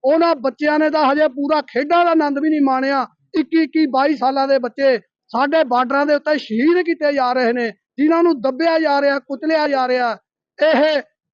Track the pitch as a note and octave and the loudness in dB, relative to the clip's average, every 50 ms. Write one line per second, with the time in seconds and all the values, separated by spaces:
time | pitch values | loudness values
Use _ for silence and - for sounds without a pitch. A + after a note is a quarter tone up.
0 | - C4 D4+ E4 E4+ E4+ E4 C#4 A3+ C4+ C4 _ D4 D4+ D4+ D#4 D#4 D4+ D4 D#4 | 2 2 2 2 2 0 0 -2 -4 -6 -6 _ -2 0 0 2 0 0 0 0
1 | D4+ C4 C#4+ D4+ D#4 D#4 B3 C#4+ C#4+ C#4+ D#4 D4+ C#4+ - - A#3 D4 D4 E4+ E4+ | 0 2 2 2 0 0 0 -4 -4 -2 -2 -2 -2 -4 -4 -4 -2 2 2 2
2 | F4 F4 E4 D#4+ D4+ D4 C#4 C#4 D4 D#4 D#4 D4+ C#4 C4+ C4 C4 C4 C4+ C#4 C4+ | 2 4 2 2 2 0 -2 -2 -2 0 0 0 0 0 0 -2 -2 -2 -2 -2
3 | A#3+ - _ _ _ _ - D4+ D4 _ D#4+ D#4+ D#4+ - _ D#4 D#4 C#4+ A#3 C4 | -4 -6 _ _ _ _ -4 -4 -4 _ 0 0 0 0 _ 0 0 0 0 0
4 | C#4 D4+ D#4 A3+ A#3 C4 C4+ C4+ C4+ C#4 C#4 C4 B3 A#3+ A#3+ - C#4 C4+ B3+ G#3+ | 0 0 0 0 -2 -2 0 0 0 0 0 0 0 -4 -4 0 0 2 2 0
5 | _ _ _ _ _ _ - A#3 C#4 C#4+ D4+ D#4+ D#4 B3 A#3+ A#3+ B3+ A#3+ C#4+ C#4 | _ _ _ _ _ _ -4 -2 -2 0 2 0 0 2 0 -2 0 0 0 -2
6 | D4 D4 D4 C#4+ C#4+ D4+ D4+ C4+ - - G#3+ A3+ C4 D#4+ F4 F4+ E4+ E4 E4+ - | 0 0 0 0 _ -2 -2 -2 -2 -4 -4 0 2 2 2 2 0 -2 -4 -2
7 | D4+ D4 C#4+ C#4 B3+ B3 B3 B3+ B3+ A3+ A#3+ B3 A#3+ A3+ F#3+ _ _ _ _ - | -2 -2 0 0 0 0 0 0 0 0 0 -2 -4 -6 -8 _ _ _ _ -2
8 | C#4+ D#4 E4 E4 E4+ E4+ D#4+ B3+ G3+ C4+ C4 B3+ D#4+ E4 D#4+ D#4+ D#4+ D4 C#4+ C#4 | 0 2 2 2 2 2 0 0 -4 -6 -4 -2 -2 0 0 0 0 0 0 0
9 | C#4+ C#4 C#4 C#4 _ _ C#4 B3 - D#4 D#4+ D#4 D4+ D4 C#4 C4 B3+ B3+ B3+ B3+ | 0 0 -2 -2 _ _ -12 -6 -4 -2 0 0 0 -2 -2 -2 -2 -2 -2 -2
10 | B3 A#3 G#3+ - _ _ _ _ _ _ _ - C#4+ D#4 D#4 C4+ D4 D#4 D#4 C#4 | -2 -4 -4 -8 _ _ _ _ _ _ _ 0 0 2 2 2 2 0 0 -2
11 | - _ _ _ _ _ | -6 _ _ _ _ _